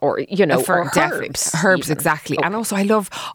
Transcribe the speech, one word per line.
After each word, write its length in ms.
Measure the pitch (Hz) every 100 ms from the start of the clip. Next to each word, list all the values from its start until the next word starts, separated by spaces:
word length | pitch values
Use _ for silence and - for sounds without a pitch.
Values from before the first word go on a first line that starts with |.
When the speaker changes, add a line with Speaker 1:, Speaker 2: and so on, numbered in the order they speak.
Speaker 1:
or, 160 | 143 - 143
you 160 | 190 190
know, 140 | 170
Speaker 2:
A 40 |
fern, 240 | 180 175 156
Speaker 1:
or 40 |
Speaker 2:
definitely. 340 | - 151 160 -
Speaker 1:
herbs 260 | - - 160
Speaker 2:
Herbs, 240 | 190 185 147
Speaker 1:
even. 100 | 151
Speaker 2:
exactly. 400 | 165 151 - 156
And 100 | 170
Speaker 1:
Okay. 20 | 214
Speaker 2:
also, 180 | 226 196
I 80 |
love, 260 | 196 220 196 - -